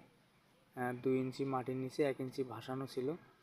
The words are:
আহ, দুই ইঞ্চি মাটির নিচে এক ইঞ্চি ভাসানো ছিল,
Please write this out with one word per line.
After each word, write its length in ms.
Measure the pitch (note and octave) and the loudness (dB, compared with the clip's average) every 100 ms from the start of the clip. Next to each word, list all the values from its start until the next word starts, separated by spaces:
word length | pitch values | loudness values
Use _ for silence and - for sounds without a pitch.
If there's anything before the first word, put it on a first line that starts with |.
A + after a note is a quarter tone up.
| - _ _ _ _ _ _ B2+ | -10 _ _ _ _ _ _ -2
আহ, 180 | B2 | -2
দুই 260 | B2 C3 C3 | 2 4 4
ইঞ্চি 260 | C3 B2+ C3+ | 2 0 0
মাটির 300 | C3 B2+ C3 | 0 0 -2
নিচে 280 | C3 - | -2 2
এক 160 | D3 C3 | 2 2
ইঞ্চি 240 | C3 B2 | -4 -2
ভাসানো 440 | B2+ A2 B2+ C3 C3+ | -4 -4 -6 -4 -4
ছিল, 280 | - B2+ F3 - - | -2 -2 -2 -8 -20